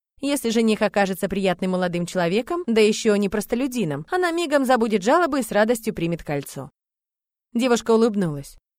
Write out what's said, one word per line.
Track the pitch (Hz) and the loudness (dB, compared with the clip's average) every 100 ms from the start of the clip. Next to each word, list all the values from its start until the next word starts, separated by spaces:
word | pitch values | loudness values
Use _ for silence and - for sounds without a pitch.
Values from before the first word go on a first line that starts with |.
| _ _ | _ _
Если | 277 285 226 | -4 -2 0
жених | 226 226 214 | 2 2 2
окажется | 208 208 190 190 196 | 0 0 0 -2 -4
приятным | 202 190 175 190 | -2 -2 0 -2
молодым | 185 180 170 175 | -2 -2 -2 -4
человеком, | 185 170 202 254 349 349 | -2 0 0 -2 -4 0
да | 220 | 2
еще | 214 214 220 202 | 4 2 0 2
не | 202 | 0
простолюдином, | 214 - 240 269 247 175 139 156 | -2 -4 -4 -2 -2 -2 -4 -4
она | 359 359 | -2 0
мигом | 330 330 285 | 0 0 0
забудет | 247 254 226 208 | 2 2 2 0
жалобы | 185 320 330 277 | 2 2 2 0
и | |
с | 240 | 0
радостью | 202 220 240 - | 2 2 0 -4
примет | 180 165 170 | -4 -4 -4
кольцо. | - 143 139 143 135 _ _ _ _ _ _ _ _ | -6 -6 -6 -12 -14 _ _ _ _ _ _ _ _
Девушка | 240 247 233 233 | -2 2 2 4
улыбнулась. | 226 233 202 175 143 - - _ | 4 4 2 -2 -4 -12 -20 _